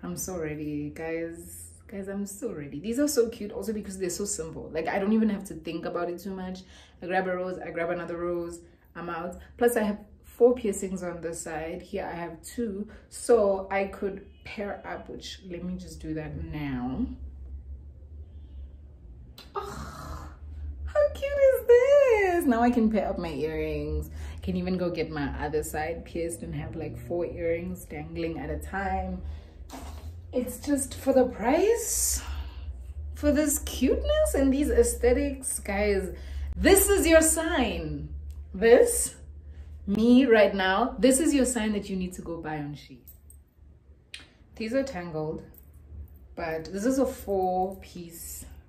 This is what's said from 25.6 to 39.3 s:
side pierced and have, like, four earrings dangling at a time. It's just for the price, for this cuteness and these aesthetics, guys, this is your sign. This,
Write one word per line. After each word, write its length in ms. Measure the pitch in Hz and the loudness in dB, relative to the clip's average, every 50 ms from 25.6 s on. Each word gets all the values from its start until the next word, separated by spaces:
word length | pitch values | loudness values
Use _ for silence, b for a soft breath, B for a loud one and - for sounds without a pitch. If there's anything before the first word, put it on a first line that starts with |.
side 420 | 151 - - 156 151 165 170 170 - | -2 -2 -4 -4 -4 -4 -6 -8 -10
pierced 380 | - - 175 165 170 170 - | -8 -6 -4 -4 -4 -6 -8
and 120 | - 180 160 | -10 -8 -6
have, 220 | 143 - - - | -6 -6 -6 -8
like, 220 | 165 156 151 - - | -8 -8 -8 -8 -10
four 260 | - - 175 175 170 | -8 -4 -2 -2 -2
earrings 600 | - - 170 170 165 165 170 175 180 180 175 - | -4 -4 -4 -2 0 0 -2 -2 -6 -8 -10 -10
dangling 520 | - - 147 151 160 170 170 165 165 165 147 | -12 -10 -10 -10 -8 -6 -6 -4 -4 -6 -6
at 120 | 139 156 | -6 -6
a 80 | 151 151 | -6 -6
time. 640 | - - - 190 196 190 190 190 190 190 185 185 B B B B B B B B B B B B B B B B B B B B - - | -8 -6 -6 -4 -4 -2 -2 -2 -4 -4 -6 -8 B B B B B B B B B B B B B B B B B B B B -16 -4
It's 260 | - 254 247 - - - | -2 -2 -2 -2 -6 -10
just 360 | - 294 285 262 247 - - | -2 0 0 0 0 -4 -8
for 180 | - - 269 | -4 0 4
the 140 | 262 262 247 | 6 6 6
price, 920 | - - - 202 240 285 339 381 427 466 453 - - - - - - - - B B B B B B B B B B B B - - - - - - - | 6 2 -2 2 2 4 6 6 4 4 2 0 -2 -2 0 0 0 0 -2 B B B B B B B B B B B B -12 -12 -12 -12 -10 -10 -8
for 160 | - - 294 | 0 2 4
this 300 | 277 285 302 285 - - | 4 4 4 2 0 -2
cuteness 760 | - - - - 247 269 466 494 - 571 605 622 622 587 - | -2 -6 -2 0 2 2 2 2 2 2 4 4 4 4 4
and 180 | 277 269 269 | 4 4 4
these 160 | 262 285 294 - | 4 4 2 4
aesthetics, 920 | - 233 233 233 - - - 240 254 277 285 285 269 - - - - - | 6 6 6 6 4 2 4 4 4 4 2 0 -2 -4 -6 -6 -6 -6
guys, 520 | - - 196 196 208 208 202 190 185 175 B B B B B B B B B | -4 -2 0 0 2 2 2 2 0 -2 B B B B B B B B B
this 320 | - 180 294 392 381 - - | 4 8 8 8 8 8 6
is 180 | 403 359 277 | 4 4 6
your 140 | 320 320 320 | 8 8 8
sign. 840 | 320 320 - 330 320 330 349 311 240 208 180 165 160 151 151 143 - - - - - - - - - - | 8 8 2 2 0 0 2 2 2 0 0 -4 -4 -6 -6 -6 -6 -8 -10 -10 -12 -12 -12 -12 -14 -12
This, 640 | - 185 196 226 233 - 480 - - - - - - - - - | -6 2 8 10 10 10 10 6 4 0 -2 -4 -6 -10 -16 -16